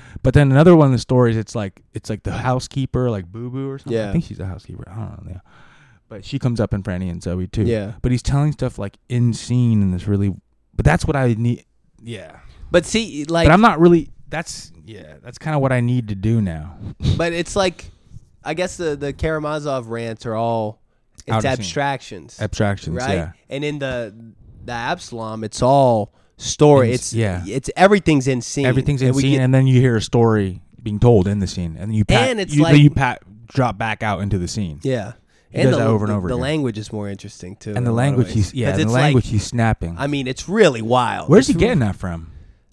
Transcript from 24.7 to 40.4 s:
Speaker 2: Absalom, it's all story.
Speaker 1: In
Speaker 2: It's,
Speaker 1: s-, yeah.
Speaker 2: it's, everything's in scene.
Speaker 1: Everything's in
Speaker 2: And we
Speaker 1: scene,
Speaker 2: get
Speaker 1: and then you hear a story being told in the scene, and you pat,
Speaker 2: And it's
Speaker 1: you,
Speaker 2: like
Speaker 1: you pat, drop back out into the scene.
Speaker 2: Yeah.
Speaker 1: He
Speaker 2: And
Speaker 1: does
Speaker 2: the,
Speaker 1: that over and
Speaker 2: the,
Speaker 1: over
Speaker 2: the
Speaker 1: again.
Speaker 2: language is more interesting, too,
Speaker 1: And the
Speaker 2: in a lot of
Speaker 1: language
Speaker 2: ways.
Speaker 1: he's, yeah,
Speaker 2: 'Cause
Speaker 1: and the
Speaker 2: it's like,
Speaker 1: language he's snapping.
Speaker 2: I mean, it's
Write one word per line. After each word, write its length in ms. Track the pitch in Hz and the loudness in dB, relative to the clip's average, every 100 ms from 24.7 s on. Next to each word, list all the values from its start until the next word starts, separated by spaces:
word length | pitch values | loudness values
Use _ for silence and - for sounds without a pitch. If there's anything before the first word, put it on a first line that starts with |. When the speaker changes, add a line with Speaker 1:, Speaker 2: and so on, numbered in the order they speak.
Speaker 2:
Absalom, 720 | 120 123 175 - 117 110 110 | -8 -6 -6 -8 -10 -8 -8
it's 180 | 107 - | -10 -2
all 520 | 127 139 131 113 101 _ _ _ | 2 4 4 2 -2 _ _ _
story. 500 | - - 151 139 123 | -8 4 6 6 4
Speaker 1:
In 60 | |
Speaker 2:
It's, 180 | 123 - | 0 -4
Speaker 1:
s-, 20 | |
yeah. 300 | 113 107 90 90 | -2 -2 -2 -6
Speaker 2:
it's, 240 | 123 - - | -8 -6 2
everything's 520 | 190 208 165 147 127 | 4 4 2 2 2
in 120 | 127 | -4
scene. 240 | - - 127 | -4 -2 0
Speaker 1:
Everything's 360 | 127 131 139 | 0 0 0
in 60 | 127 | 0
Speaker 2:
And 80 | 131 | 2
we 60 | |
Speaker 1:
scene, 100 | 135 | 2
Speaker 2:
get 80 | 135 | 2
Speaker 1:
and 100 | 127 | 4
then 120 | 131 131 | 4 6
you 140 | 127 | 6
hear 160 | 131 113 | 4 2
a 60 | |
story 600 | - 120 117 110 95 87 - - | 0 2 4 2 0 -6 -14 -16
being 180 | 113 104 | -8 2
told 260 | 120 113 92 | 6 6 4
in 120 | 101 | 0
the 60 | 92 | -4
scene, 300 | - 85 80 | -4 -8 -8
and 160 | 101 | -4
you 100 | 110 | 0
pat, 260 | 101 - - | 2 4 2
Speaker 2:
And 100 | 226 | -2
it's 140 | 190 | -2
Speaker 1:
you, 80 | 147 | 2
Speaker 2:
like 160 | 165 151 | 6 8
Speaker 1:
you 120 | 147 | 6
pat, 320 | 139 131 - - 107 117 | 6 -2 -4 -12 -20 -8
drop 300 | - 123 101 | -2 -2 -2
back 260 | 113 107 | -6 -4
out 180 | 110 95 | -4 -2
into 180 | 101 98 | -2 -2
the 100 | 87 | -4
scene. 320 | - 92 73 | -4 -6 -6
Speaker 2:
Yeah. 320 | 135 123 101 - _ _ _ | -4 -4 -6 -14 _ _ _
Speaker 1:
He 100 | - | -2
Speaker 2:
And 100 | 135 | 2
Speaker 1:
does 80 | 117 | 2
Speaker 2:
the, 60 | |
Speaker 1:
that 60 | 113 | 2
over 140 | 110 | 0
and 80 | 104 | 0
Speaker 2:
the, 40 | 104 | -2
Speaker 1:
over 100 | 90 | -2
Speaker 2:
the 60 | |
Speaker 1:
again. 80 | 120 | -4
Speaker 2:
language 340 | 127 156 131 107 | -2 -2 -2 -6
is 160 | 104 | -10
more 160 | 107 101 | -10 -10
interesting, 480 | 98 101 - 90 101 | -10 -16 -18 -18 -14
too, 160 | - | -8
Speaker 1:
And 40 | 104 | -4
the 20 | |
Speaker 2:
in 60 | 123 | -2
a 60 | |
lot 0 | |
of 40 | 117 135 | 0 2
Speaker 1:
language 180 | 131 113 | 2 0
Speaker 2:
ways. 80 | |
Speaker 1:
he's, 200 | 110 92 | 0 0
yeah, 180 | 131 107 | -2 -2
Speaker 2:
'Cause 0 | |
Speaker 1:
and 80 | 95 | 0
the 40 | |
Speaker 2:
it's 80 | 110 | 0
like, 100 | 123 | 2
Speaker 1:
language 240 | 151 131 - | 4 2 2
he's 160 | 107 - | -2 -2
snapping. 500 | 120 113 110 85 85 | -2 0 -2 -6 -6
Speaker 2:
I 80 | 143 | -4
mean, 200 | 143 127 | -4 -4
it's 200 | 131 | -8